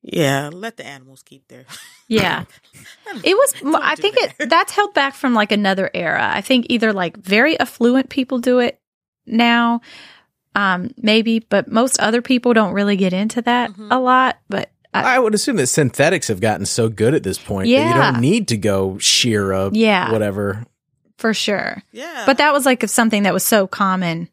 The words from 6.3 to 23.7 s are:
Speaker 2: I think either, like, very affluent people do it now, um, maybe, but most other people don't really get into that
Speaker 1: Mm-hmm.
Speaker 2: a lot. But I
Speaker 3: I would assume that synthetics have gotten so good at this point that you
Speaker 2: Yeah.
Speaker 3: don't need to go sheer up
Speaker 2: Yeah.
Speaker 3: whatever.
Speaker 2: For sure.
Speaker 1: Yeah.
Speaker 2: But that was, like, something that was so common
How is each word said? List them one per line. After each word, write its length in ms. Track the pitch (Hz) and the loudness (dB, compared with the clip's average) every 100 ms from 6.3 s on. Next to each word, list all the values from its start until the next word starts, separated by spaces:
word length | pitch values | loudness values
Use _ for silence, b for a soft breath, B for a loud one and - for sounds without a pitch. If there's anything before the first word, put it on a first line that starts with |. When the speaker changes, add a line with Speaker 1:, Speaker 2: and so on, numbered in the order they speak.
Speaker 2:
I 120 | - | -2
think 240 | - 254 233 | 2 0 2
either, 240 | 233 220 | 0 0
like, 240 | 196 175 - | 0 -4 -6
very 420 | - 202 285 - | 0 2 2 0
affluent 520 | - - 233 254 269 | -4 0 2 2 0
people 280 | - 254 254 | -4 -2 -2
do 200 | 247 247 | 2 2
it 200 | 240 - _ _ _ _ - | 0 -4 _ _ _ _ -4
now, 540 | 226 233 233 233 233 B B B B B _ _ | 2 4 4 2 0 B B B B B _ _
um, 360 | 202 202 180 180 - | -2 0 -2 -6 -4
maybe, 400 | 214 220 226 226 | 2 2 2 -2
but 300 | - 202 - | 0 -2 0
most 260 | 220 254 - | 0 0 0
other 200 | 208 233 | 0 0
people 320 | 240 254 240 | 0 0 2
don't 220 | 226 208 | 2 2
really 220 | 190 202 202 | 0 0 2
get 180 | 190 | 0
into 260 | 185 214 247 | 0 -2 -2
that 280 | 240 247 226 | 0 0 -2
Speaker 1:
Mm-hmm. 220 | 190 214 | -8 -4
Speaker 2:
a 60 | 254 | -2
lot. 380 | 254 254 262 - _ | 2 2 2 -4 _
But 200 | 196 - _ _ | -8 -8 _ _
I 220 | - 262 254 | -2 2 2
Speaker 3:
I 20 | |
would 160 | 226 | 2
assume 220 | 208 - 220 | 0 0 0
that 100 | 123 | 0
synthetics 600 | - 135 - 147 180 - | 2 0 2 0 2 -2
have 120 | 98 | -2
gotten 240 | 110 90 | -2 -2
so 240 | 98 - 113 | -4 -2 -2
good 240 | 104 110 | 0 0
at 80 | 151 | 0
this 140 | 95 92 | -2 -8
point 260 | - 98 95 | -6 -4 2
that 20 | |
you 40 | 262 | 2
Speaker 2:
Yeah. 360 | 302 - - | 2 2 2
Speaker 3:
don't 100 | 120 | 2
need 260 | 127 226 202 | 2 0 0
to 80 | 113 | -2
go 400 | 104 98 95 95 | 0 0 -2 -2
sheer 540 | - - 123 107 98 | -2 0 0 0 0
up 200 | 95 98 214 | -2 -2 0
Speaker 2:
Yeah. 340 | 220 196 175 | 2 2 0
Speaker 3:
whatever. 540 | 110 104 98 101 98 117 _ _ _ _ _ | -2 -2 -2 -4 -6 -12 _ _ _ _ _
Speaker 2:
For 160 | 226 | -4
sure. 480 | 214 - 196 - 196 _ | -2 -2 -4 -6 -10 _
Speaker 1:
Yeah. 300 | 214 311 302 | -18 -16 -4
Speaker 2:
But 140 | 214 254 | 0 2
that 160 | 302 | 2
was, 100 | 285 | 4
like, 240 | 262 247 214 | 2 0 0
something 360 | - 226 214 | 0 2 2
that 100 | 196 | 0
was 100 | 180 | 0
so 220 | - 220 | 2 0
common 600 | 190 | 0